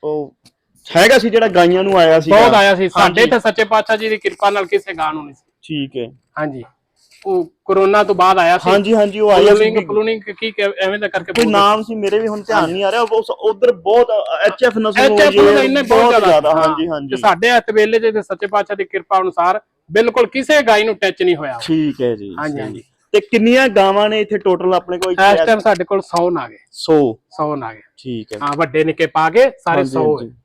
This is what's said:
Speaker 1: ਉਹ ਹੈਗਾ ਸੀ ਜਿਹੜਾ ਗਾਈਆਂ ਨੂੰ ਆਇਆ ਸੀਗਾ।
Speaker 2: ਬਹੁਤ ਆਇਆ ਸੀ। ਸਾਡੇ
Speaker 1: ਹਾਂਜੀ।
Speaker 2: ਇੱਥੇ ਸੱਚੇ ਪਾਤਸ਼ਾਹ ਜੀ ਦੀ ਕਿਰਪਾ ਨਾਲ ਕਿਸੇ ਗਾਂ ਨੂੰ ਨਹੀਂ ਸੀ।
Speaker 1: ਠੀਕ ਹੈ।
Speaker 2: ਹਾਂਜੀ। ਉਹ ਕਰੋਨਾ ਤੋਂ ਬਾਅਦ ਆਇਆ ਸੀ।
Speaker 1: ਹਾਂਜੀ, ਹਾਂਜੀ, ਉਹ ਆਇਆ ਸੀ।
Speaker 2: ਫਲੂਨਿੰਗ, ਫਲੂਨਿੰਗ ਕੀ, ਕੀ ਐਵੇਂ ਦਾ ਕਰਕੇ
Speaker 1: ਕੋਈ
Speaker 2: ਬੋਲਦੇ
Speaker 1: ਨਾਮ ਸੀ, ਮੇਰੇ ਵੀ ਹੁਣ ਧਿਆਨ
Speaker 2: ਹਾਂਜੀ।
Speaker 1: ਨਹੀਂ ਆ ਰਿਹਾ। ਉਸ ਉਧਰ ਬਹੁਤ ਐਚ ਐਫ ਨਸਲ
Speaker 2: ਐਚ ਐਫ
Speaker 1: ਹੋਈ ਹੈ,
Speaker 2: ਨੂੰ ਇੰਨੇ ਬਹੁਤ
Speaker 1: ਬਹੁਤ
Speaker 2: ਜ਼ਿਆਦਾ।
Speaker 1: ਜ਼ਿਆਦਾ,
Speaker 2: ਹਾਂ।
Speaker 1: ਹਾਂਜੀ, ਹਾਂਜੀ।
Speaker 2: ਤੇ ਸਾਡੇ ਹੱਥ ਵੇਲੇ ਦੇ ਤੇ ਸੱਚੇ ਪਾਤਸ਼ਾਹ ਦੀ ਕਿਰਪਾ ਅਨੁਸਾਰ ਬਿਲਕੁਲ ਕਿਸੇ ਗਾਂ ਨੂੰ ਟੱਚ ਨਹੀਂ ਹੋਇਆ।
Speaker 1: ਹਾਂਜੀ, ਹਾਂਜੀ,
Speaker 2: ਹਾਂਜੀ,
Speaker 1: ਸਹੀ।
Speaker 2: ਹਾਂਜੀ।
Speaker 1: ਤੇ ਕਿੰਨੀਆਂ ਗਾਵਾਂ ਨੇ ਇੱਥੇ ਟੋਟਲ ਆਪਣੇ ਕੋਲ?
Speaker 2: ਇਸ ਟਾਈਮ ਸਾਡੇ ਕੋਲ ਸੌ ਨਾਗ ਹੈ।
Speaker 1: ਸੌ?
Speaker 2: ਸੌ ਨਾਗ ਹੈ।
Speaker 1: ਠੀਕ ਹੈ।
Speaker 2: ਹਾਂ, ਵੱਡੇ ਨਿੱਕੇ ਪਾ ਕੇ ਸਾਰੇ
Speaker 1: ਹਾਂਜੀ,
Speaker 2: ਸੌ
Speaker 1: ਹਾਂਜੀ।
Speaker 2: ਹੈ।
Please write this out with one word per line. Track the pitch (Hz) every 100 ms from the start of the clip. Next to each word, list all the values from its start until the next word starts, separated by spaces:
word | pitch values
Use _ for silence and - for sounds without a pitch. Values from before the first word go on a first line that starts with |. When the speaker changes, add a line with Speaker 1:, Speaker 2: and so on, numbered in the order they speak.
Speaker 1:
ਉਹ | 151 151 143 _ _ _ _ _ - 165
ਹੈਗਾ | 202 262
ਸੀ | 226
ਜਿਹੜਾ | 220 220
ਗਾਈਆਂ | 180 175 180
ਨੂੰ | 196 190
ਆਇਆ | 165 160
ਸੀਗਾ। | 156 202
Speaker 2:
ਬਹੁਤ | 233
ਆਇਆ | 214 196 185
ਸੀ। | 185
ਸਾਡੇ | 180
Speaker 1:
ਹਾਂਜੀ। | 190 180
Speaker 2:
ਇੱਥੇ | 233 247
ਸੱਚੇ | 220 214
ਪਾਤਸ਼ਾਹ | 214 214 214 220
ਜੀ | 220
ਦੀ | 220
ਕਿਰਪਾ | 196 180 202
ਨਾਲ | 202 185
ਕਿਸੇ | 202 196
ਗਾਂ | 170 156
ਨੂੰ | 156 147
ਨਹੀਂ | 135
ਸੀ। | _ _
Speaker 1:
ਠੀਕ | - 156 139 135
ਹੈ। | 117 135 _ -
Speaker 2:
ਹਾਂਜੀ। | 151 135 113 _ _ _ _ _ -
ਉਹ | 370 339
ਕਰੋਨਾ | _ - 190 190 208
ਤੋਂ | 202 185
ਬਾਅਦ | 180 190
ਆਇਆ | 170 180
ਸੀ। | 180
Speaker 1:
ਹਾਂਜੀ, | 196 202 226
ਹਾਂਜੀ, | 208 202
ਉਹ | 214
ਆਇਆ | 190
ਸੀ। | 202
Speaker 2:
ਫਲੂਨਿੰਗ, | 208 214 220 175
ਫਲੂਨਿੰਗ | 208 220 220
ਕੀ, | 208 190 226
ਕੀ | 208 202 202
ਐਵੇਂ | 190 208
ਦਾ | 208
ਕਰਕੇ | 185 175
Speaker 1:
ਕੋਈ | 196 233
Speaker 2:
ਬੋਲਦੇ | 208
Speaker 1:
ਨਾਮ | 202 214
ਸੀ, | 220 220
ਮੇਰੇ | 202 208
ਵੀ | 226
ਹੁਣ | 208
ਧਿਆਨ | 202 214
Speaker 2:
ਹਾਂਜੀ। | 165
Speaker 1:
ਨਹੀਂ | 180
ਆ | 196
ਰਿਹਾ। | 220
ਉਸ | 233 226 220
ਉਧਰ | - 214 208 240
ਬਹੁਤ | 190 170 226 240 220 - 160 202
ਐਚ | 196
ਐਫ | 247 214
ਨਸਲ | 220 208
Speaker 2:
ਐਚ | 262 208
ਐਫ | 202 202
Speaker 1:
ਹੋਈ | 202
ਹੈ, |
Speaker 2:
ਨੂੰ | -
ਇੰਨੇ | 262 269
ਬਹੁਤ | 247 226
Speaker 1:
ਬਹੁਤ | 240
Speaker 2:
ਜ਼ਿਆਦਾ। | 240 196
Speaker 1:
ਜ਼ਿਆਦਾ, | 156 151
Speaker 2:
ਹਾਂ। | 160 156
Speaker 1:
ਹਾਂਜੀ, | 156 165
ਹਾਂਜੀ। | 156 139 131
Speaker 2:
ਤੇ |
ਸਾਡੇ | 202 175 226
ਹੱਥ | 240 226
ਵੇਲੇ | 214 214 226
ਦੇ | 226
ਤੇ | 214
ਸੱਚੇ | - 185 202
ਪਾਤਸ਼ਾਹ | 202 202 202
ਦੀ |
ਕਿਰਪਾ | 185 190 170 190
ਅਨੁਸਾਰ | 185 170 175 202 _ _ _
ਬਿਲਕੁਲ | 175 233 233 240
ਕਿਸੇ | 262 262 302
ਗਾਂ | 240 214
ਨੂੰ | 214 202
ਟੱਚ | 196 -
ਨਹੀਂ | 180 170
ਹੋਇਆ। | 147
Speaker 1:
ਹਾਂਜੀ, | 120 - 160 151 131
ਹਾਂਜੀ, | 123 110 101 90
Speaker 2:
ਹਾਂਜੀ, | 151
Speaker 1:
ਸਹੀ। | 143
Speaker 2:
ਹਾਂਜੀ। | 110 101 - _ _
Speaker 1:
ਤੇ | 208
ਕਿੰਨੀਆਂ | 196 226 220 247 262
ਗਾਵਾਂ | 202 190 196 214
ਨੇ | 214
ਇੱਥੇ | 208 208
ਟੋਟਲ | 196 175 185
ਆਪਣੇ | 185 175 180
ਕੋਲ? | 185
Speaker 2:
ਇਸ | 180 196 202 160
ਟਾਈਮ | 220
ਸਾਡੇ | 220 185
ਕੋਲ | 175 196
ਸੌ | - 175 175
ਨਾਗ | 175 120
ਹੈ। | - _
Speaker 1:
ਸੌ? | - - 156 135 110 _
Speaker 2:
ਸੌ | - 151 147
ਨਾਗ | 117 110
ਹੈ। | _ _
Speaker 1:
ਠੀਕ | 127 117 110
ਹੈ। | 107
Speaker 2:
ਹਾਂ, | 143 143
ਵੱਡੇ | 160 139
ਨਿੱਕੇ | 156 156 160
ਪਾ | 160 160
ਕੇ | 180 269
ਸਾਰੇ | 269 - 160
Speaker 1:
ਹਾਂਜੀ, | 135
Speaker 2:
ਸੌ | 131 151 147
Speaker 1:
ਹਾਂਜੀ। | 117
Speaker 2:
ਹੈ। | -